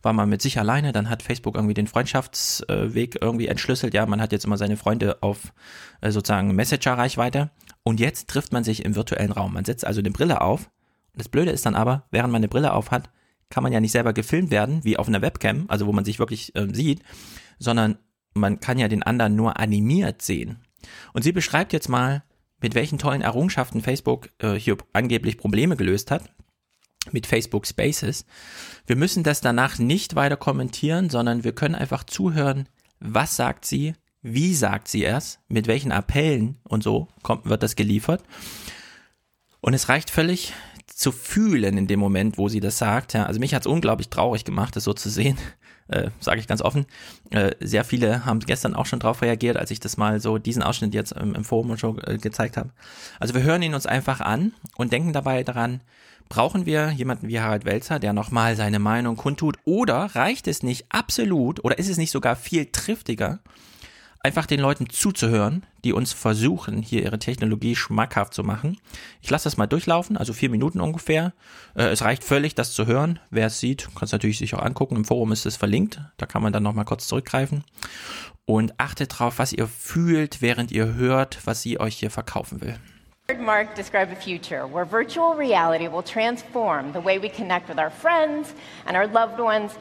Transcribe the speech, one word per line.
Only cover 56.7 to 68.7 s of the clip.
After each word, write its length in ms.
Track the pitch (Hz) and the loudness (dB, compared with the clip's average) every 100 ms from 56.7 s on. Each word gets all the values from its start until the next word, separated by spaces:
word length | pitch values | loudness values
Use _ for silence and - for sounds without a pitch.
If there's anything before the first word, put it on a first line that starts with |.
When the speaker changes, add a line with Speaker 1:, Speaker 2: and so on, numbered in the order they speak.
| 151 151 | 2 2
Speaker 1:
jemanden 380 | 147 127 120 110 | 0 -2 -2 -2
wie 120 | 117 | -2
Harald 240 | 113 107 | 0 0
Welzer, 340 | 101 101 - 151 | 0 -2 0 -2
der 140 | 104 | 0
nochmal 440 | 104 101 120 113 110 | 0 0 2 2 2
seine 220 | 107 107 | 0 2
Meinung 380 | 104 113 120 113 | 2 2 0 -2
kundtut, 400 | 139 147 156 139 | -2 0 0 0
oder 320 | - 185 240 127 196 | 0 2 4 2 0
reicht 320 | - 147 262 - | 0 0 0 -4
es 160 | - | -4
nicht 240 | 123 123 - | -2 -4 -2
absolut, 760 | 214 220 - 220 175 123 170 | -4 -2 0 2 2 2 0
oder 140 | 123 135 | 0 0
ist 100 | 196 | 0
es 80 | 175 | 0
nicht 120 | 160 | 0
sogar 260 | 139 120 123 | 0 0 0
viel 300 | - 165 143 | 0 -2 0
triftiger, 720 | - - 135 - 113 101 185 _ - - - - - - - | -6 -4 -6 -4 -2 -2 -2 _ -20 -20 -20 -20 -20 -20 -4
einfach 260 | 135 151 156 | -2 0 0
den 120 | 143 | 2
Leuten 300 | 139 143 127 | 2 2 -2
zuzuhören, 800 | - 202 190 113 113 104 165 - _ | 0 0 2 2 4 4 0 -6 _
die 80 | 123 | 0
uns 220 | 110 123 | 0 0
versuchen, 640 | - 113 107 120 170 - 104 | -2 0 2 2 0 -2 -6
hier 220 | 110 117 | -2 -2
ihre 160 | - 110 | -2 -2
Technologie 580 | - 123 110 107 113 117 | -4 -2 -2 0 0 -2
schmackhaft 560 | - 107 110 - 101 | -2 0 0 0 -2
zu 100 | - | -2
machen. 360 | 101 107 139 | -4 -2 -4